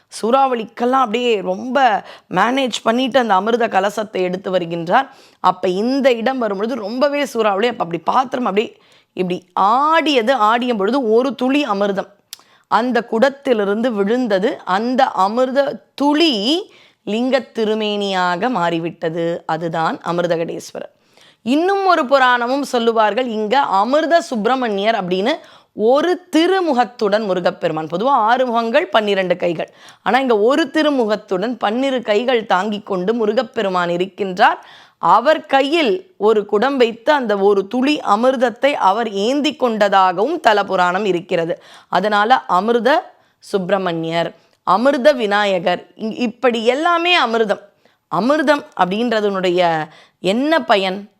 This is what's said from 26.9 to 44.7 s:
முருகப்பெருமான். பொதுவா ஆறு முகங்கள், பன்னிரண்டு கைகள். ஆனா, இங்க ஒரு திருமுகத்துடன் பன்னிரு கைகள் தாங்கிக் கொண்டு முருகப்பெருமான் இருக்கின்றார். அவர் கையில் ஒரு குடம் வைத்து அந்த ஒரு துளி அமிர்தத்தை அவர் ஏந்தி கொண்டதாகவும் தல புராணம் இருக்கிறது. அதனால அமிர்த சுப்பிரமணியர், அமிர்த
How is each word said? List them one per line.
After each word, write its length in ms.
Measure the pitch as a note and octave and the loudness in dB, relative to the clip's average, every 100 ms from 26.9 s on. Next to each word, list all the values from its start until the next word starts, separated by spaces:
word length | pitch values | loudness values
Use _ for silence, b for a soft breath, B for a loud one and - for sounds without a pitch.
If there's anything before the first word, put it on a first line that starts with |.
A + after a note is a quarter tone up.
| - G#3 G#3 G#3+ | -2 0 0 0
முருகப்பெருமான். 600 | F#3 F3+ G3 F3 D#3 D#3 | -2 -2 -2 -4 -4 -6
பொதுவா 220 | E3+ B3 | -4 0
ஆறு 380 | C4 G#3+ B3 B3+ | 2 2 0 0
முகங்கள், 420 | A#3 A3+ C4 F4+ | -2 0 -2 0
பன்னிரண்டு 480 | A#3 G#3 G3 F#3 F3 | 0 0 -2 0 -2
கைகள். 380 | F3+ E3+ - B B B | -2 -4 -8 B B B
ஆனா, 160 | F3+ A#3+ | -2 0
இங்க 200 | C4+ A3 | 2 2
ஒரு 320 | A3 D4+ D#4 | 4 2 0
திருமுகத்துடன் 840 | D#4 D4+ C#4 G#3+ G#3 - F#3 A3 B3 | 0 2 0 0 -2 -2 -4 -4 -4
பன்னிரு 440 | G#3 A#3 C4+ C4 | -2 -2 -2 -2
கைகள் 440 | A3 G#3 B3 A#3+ G#3+ | 0 0 2 0 0
தாங்கிக் 400 | F#3 G#3 G#3 - | 0 0 -6 -6
கொண்டு 280 | F#3+ F3+ | -4 -2
முருகப்பெருமான் 720 | A#3 G#3 A3 A3+ A3+ G3 F3+ F3 | 0 0 0 -2 -4 -2 -2 -2
இருக்கின்றார். 720 | F3 F#3+ - G3 F#3 B3+ F#4 B B B B | -2 -4 -4 -8 2 2 2 B B B B
அவர் 480 | E3 G3+ B3+ D#4+ - | 2 4 4 0 2
கையில் 680 | C4+ C#4 E4 C4+ F3+ - _ | 0 2 2 0 0 -6 _
ஒரு 300 | G#3 A3 G3+ | 2 2 0
குடம் 300 | G#3 B3 C#4 | 0 0 2
வைத்து 360 | A#3 A3+ - | 0 0 0
அந்த 260 | D4 A#3 G#3 | 0 2 2
ஒரு 280 | G3 G3+ G3 | 2 2 0
துளி 340 | B3 C4+ D4+ | -2 0 0
அமிர்தத்தை 720 | - G#3 B3+ C4 B3 A#3+ C4+ | 0 2 2 2 -2 0 -2
அவர் 380 | C#4+ F#3+ G#3 A3+ | 2 2 2 -2
ஏந்தி 460 | G3 G#3+ C#4+ D4 - | -2 -2 0 -2 -2
கொண்டதாகவும் 840 | B3 G#3+ G3+ G3 F#3 F3 B3 E4 | -2 2 2 4 4 2 -2 2
தல 240 | A#3 G#3 | 2 2
புராணம் 400 | G3 F#3+ F3+ F#3 | 2 0 0 0
இருக்கிறது. 580 | G#3+ F3 F3 F3 E3 E3+ B B B | 0 -2 -2 -2 -2 -6 B B B
அதனால 560 | F3 G#3 G#3 G#3+ B3+ - | -2 0 0 4 2 2
அமிர்த 680 | F3+ G#3+ A#3 A3+ D#4+ F4+ b b b | 0 2 2 2 0 -2 b b b
சுப்பிரமணியர், 960 | - G3+ F3+ G3 F#3 E3 E3 E3+ E3 - b b | -6 -4 -2 -2 0 -4 -2 -2 -4 -6 b b
அமிர்த 500 | - | 0